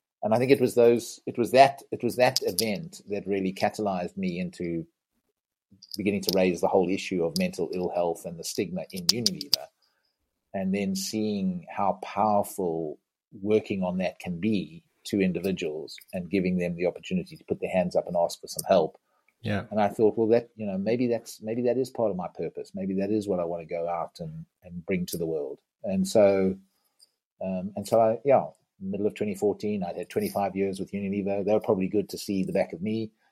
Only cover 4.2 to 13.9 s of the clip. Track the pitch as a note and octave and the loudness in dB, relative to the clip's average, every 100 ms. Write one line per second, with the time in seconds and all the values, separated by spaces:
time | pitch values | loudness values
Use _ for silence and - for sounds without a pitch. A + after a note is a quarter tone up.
4.2 | F#2 F2 F2+ - F2 E2+ D#2+ _ _ _ | -4 -2 -6 -6 -4 -4 -6 _ _ _
5.2 | _ _ _ _ _ G2 - - G2+ G2+ | _ _ _ _ _ -20 -14 -4 -2 0
6.2 | F#2+ - F#2 E2+ F2 G2 F2+ F#2+ - F#2 | 0 2 2 2 2 2 2 0 -2 -2
7.2 | E2 E2 F2+ F2+ E2 F2+ F2 F2 F2 E2 | -2 0 -2 -2 -6 -4 -4 -2 -2 -4
8.2 | F2 E2+ E2 - F#2+ F2 D#2 F#2+ F2 A2+ | -8 -12 -8 -6 -4 -6 -10 -6 -2 0
9.2 | A2 D#2+ C#2+ - - _ _ _ _ _ | -2 -4 -6 -6 -8 _ _ _ _ _
10.2 | _ _ _ G2+ F#2+ G2 G2 F#2+ F#2+ A2 | _ _ _ -6 -4 -2 -2 -4 -4 -4
11.2 | G#2+ G#2 F#2+ - - - G2 F2+ - - | -2 -2 -4 -6 -8 -2 -2 -2 -4 0
12.2 | G#2+ G#2 G2+ - F2+ E2 D#2 D2 _ _ | 2 2 0 -2 -2 -2 -4 -8 _ _
13.2 | _ A2+ G2 G#2+ - G2+ F#2 | _ -8 2 2 2 -2 -2